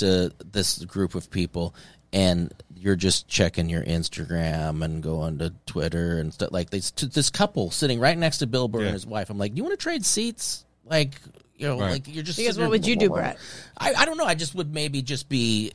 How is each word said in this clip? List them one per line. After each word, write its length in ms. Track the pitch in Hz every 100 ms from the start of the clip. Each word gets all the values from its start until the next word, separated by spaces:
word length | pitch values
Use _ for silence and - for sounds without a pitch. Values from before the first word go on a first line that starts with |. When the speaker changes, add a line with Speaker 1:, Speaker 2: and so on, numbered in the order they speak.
Speaker 1:
to 320 | 101 92 90 -
this 400 | - 104 92 -
group 300 | 87 98 92
of 160 | 92 -
people, 420 | 98 87 87 85 - - - _
and 400 | 98 95 87 87 - - 87
you're 200 | 95 95
just 300 | 95 - -
checking 420 | - 87 - 82
your 120 | 82
Instagram 1000 | - 82 82 - 80 85 82 80 78 78
and 180 | 80 80
going 360 | 78 80 80 73
to 160 | 82 87
Twitter 540 | - - 78 85 85 82
and 160 | 78
stuff. 180 | - 95
Like, 160 | 90 85
this, 220 | 98 90
t-, 160 | - 135
this 240 | 147 139
couple 400 | - 208 - 92
sitting 280 | - 147 120
right 180 | 131 165
next 200 | 165 143
to 80 | 127
Bill 220 | 127 123
Burr 120 | 113
Speaker 2:
Yeah. 60 | 104
Speaker 1:
and 40 |
his 140 | 95 104
wife. 240 | 107 98
I'm 80 | 101
like, 140 | 101
"Do 20 | 123
you 60 |
wanna 140 | 277 403
trade 260 | 311 330
seats?" 640 | 185 - 233 226 - - - _
Like, 340 | - 160 139 - - - _ -
you 100 | 143
know, 140 | 127
Speaker 2:
Right. 120 | 98
Speaker 1:
like, 100 | 87 139
you're 80 | 156
just 140 | 156 165
Speaker 3:
Because 200 | 233 202
Speaker 1:
sitting 40 | 226
Speaker 3:
what 40 |
Speaker 1:
there 60 | 220
Speaker 3:
would 60 | 185
you 100 | 233
do, 120 | 208
Brett? 300 | 170 - - - - - -
Speaker 1:
I, 160 | -
I 100 | 254
don't 140 | 294 320
know. 80 | 285
I 80 |
just 200 | 165 160
would 180 | 185 156
maybe 260 | 151 151 139
just 260 | 123 135 -
be 420 | 135 117 107 107